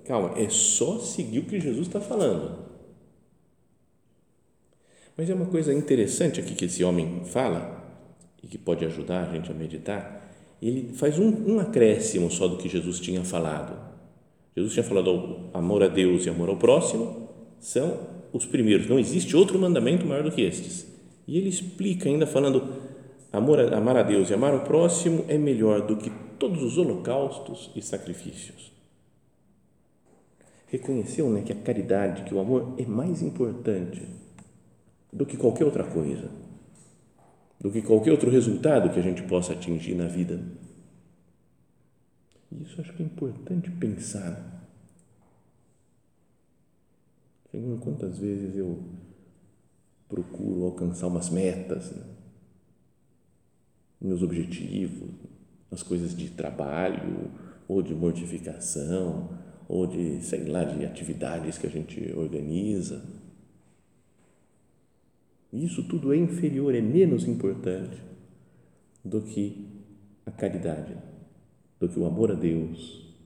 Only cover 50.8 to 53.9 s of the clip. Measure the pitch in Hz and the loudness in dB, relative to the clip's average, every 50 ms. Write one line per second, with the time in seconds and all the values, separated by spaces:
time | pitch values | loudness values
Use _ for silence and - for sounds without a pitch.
50.8 | 87 87 87 - - 90 87 85 82 - 85 90 92 92 87 - - - 80 - | -4 -4 -2 -2 -2 -2 -2 -2 -2 -2 0 2 2 0 0 -2 -4 -6 -6 -6
51.8 | - - - - - - - - - - - - - _ _ _ _ _ _ _ | -6 -10 -14 -14 -16 -16 -18 -20 -20 -20 -20 -20 -20 _ _ _ _ _ _ _
52.8 | _ _ _ _ _ _ _ _ _ _ _ _ _ _ _ _ _ _ _ _ | _ _ _ _ _ _ _ _ _ _ _ _ _ _ _ _ _ _ _ _
53.8 | _ _ | _ _